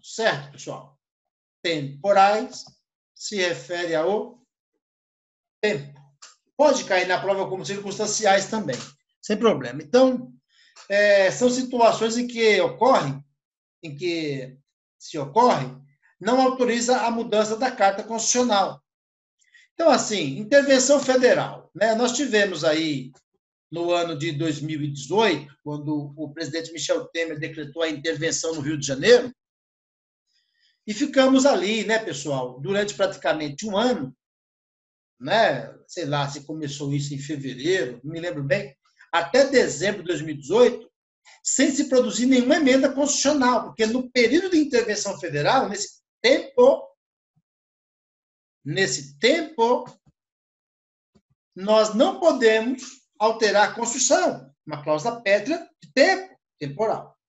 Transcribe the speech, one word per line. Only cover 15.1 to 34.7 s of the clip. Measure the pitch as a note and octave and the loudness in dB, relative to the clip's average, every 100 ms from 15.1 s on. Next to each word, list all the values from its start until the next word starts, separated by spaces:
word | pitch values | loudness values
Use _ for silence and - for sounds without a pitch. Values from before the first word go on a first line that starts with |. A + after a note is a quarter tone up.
| D#3+ | -10
ocorre, | C#3 A3 B3 F3 C#3 - - _ _ _ | -4 2 2 2 -4 -10 -20 _ _ _
não | F#3 B3+ | 0 2
autoriza | C4 B3+ A#3 A#3 A#3 A#3+ | 2 2 0 0 0 0
a | A3+ | 0
mudança | A#3 A3+ G#3 G#3+ A3 | -4 -2 0 0 -2
da | C4 | -4
Carta | B3+ G3 G3 | 2 2 2
Constitucional. | A3 A3+ - B3 B3 G3+ F3 C#3+ _ _ _ _ _ _ _ _ _ | -8 -6 -2 0 2 2 0 -4 _ _ _ _ _ _ _ _ _
Então, | - E4 | 0 2
assim, | A#3+ - G#3 D3 C3+ | 4 0 -4 -4 -6
intervenção | G#3+ C#4+ C#4 C4+ B3+ C#4+ | 2 4 6 2 4 2
federal, | B3 B3+ B3+ F3+ A#2+ - - E3 | 4 2 4 2 0 -10 -18 -2
né? | G#3+ A3 | 0 2
Nós | A#3+ | 0
tivemos | - C#4 G#3 G3 E3+ | -2 0 0 0 0
aí, | D#3+ D#3 D#3+ C#3 - - _ _ _ _ _ | 0 0 -2 -4 -8 -18 _ _ _ _ _
no | D#3+ E3+ | -6 -2
ano | F3 E3+ D#3 | -2 -2 -4
de | E3 | -6
dois | C#3+ D#3+ D3 | -4 -4 -4
mil | D#3 D#3 | -6 -6
e | D3 | -6
dezoito, | C#3 - F#3 A3 D3+ - _ | -8 -4 0 2 0 -6 _
quando | D3 D3 D3 D3+ C#3+ - | -12 -10 -6 -6 -8 -12
o | D3 | -14
presidente | D#3+ D#3 E3 - | -10 -8 -8 -10
Michel | E3 D#3 E3 D#3+ | -10 -4 -4 -4
Temer | E3 E3 D3+ | -8 -8 -8
decretou | D#3+ D#3 C#3+ E3 | -10 -12 -14 -6
a | E3 | -6
intervenção | D3 D#3+ D3+ E3 - E3 D#3+ | -4 -6 -4 -4 -4 -6 -6
no | |
Rio | C#3+ D#3 | -6 -6
de | C#3 | -6
Janeiro, | C3+ F3+ B3 C4 - _ _ _ _ _ _ _ _ _ _ _ _ _ _ - | -2 4 4 4 -12 _ _ _ _ _ _ _ _ _ _ _ _ _ _ -12
e | |
ficamos | G#3 C#4+ C4+ C4 C4+ C4 | -4 0 2 6 6 4
ali, | A3 F#3 A3 | 2 0 -2
né, | G3 A3 | 0 -2
pessoal, | G#3+ C#3 D3+ C3+ B2+ C3 | -2 -8 -6 -4 -6 -8
durante | C#3+ G3+ G#3 | -4 -2 -4
praticamente | - F#3+ - F3 D#3 D3+ C#3+ A3 | -2 -2 -2 -4 -2 -4 -8 -4
um | G3 | 0
ano, | B3 G#3+ C3+ - _ _ _ _ _ | 0 0 -6 -14 _ _ _ _ _